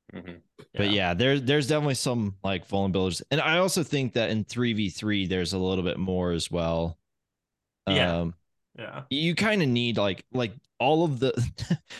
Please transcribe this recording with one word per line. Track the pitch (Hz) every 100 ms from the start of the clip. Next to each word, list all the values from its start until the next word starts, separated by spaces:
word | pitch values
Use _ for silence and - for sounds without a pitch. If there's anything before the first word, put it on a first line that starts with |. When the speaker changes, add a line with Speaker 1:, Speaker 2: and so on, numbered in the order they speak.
| -
Speaker 1:
Mm-hmm. | 95 90 87 _ - - -
Speaker 2:
But | 101
Speaker 3:
Yeah. |
Speaker 2:
yeah, | 101 92
there, | 87 127 139
there's | 123 147 127
definitely | 151 147 131
some, | - 120 104 98
like, | 95 95 -
vulnerabilities. | 98 98 92 92 82 -
And | 143
I | 151 165
also | 185 190
think | 156 147 131
that | 120 107
in | 110
three | 101 120 120
v | 107 101
three, | - 107 104 92
there's | 92 85
a | 95
little | 92 92
bit | 90 -
more | 92 90 90
as | 85 -
well. | 87 82 82 82 80 _ _ _ _ _ _ _ _ -
Speaker 3:
Yeah. | 98 90 85
Speaker 2:
Um, | 85 85 _ _ _ -
Speaker 3:
Yeah. | 110 - 135
Speaker 2:
you | 135 160 170
kinda | 214 214 151
need, | 120 120 113
like, | 101 92 -
like, | 127 120 - - -
all | 123 156
of | 170 131
the, | 131
<laughs> | - 120 - - 170 - -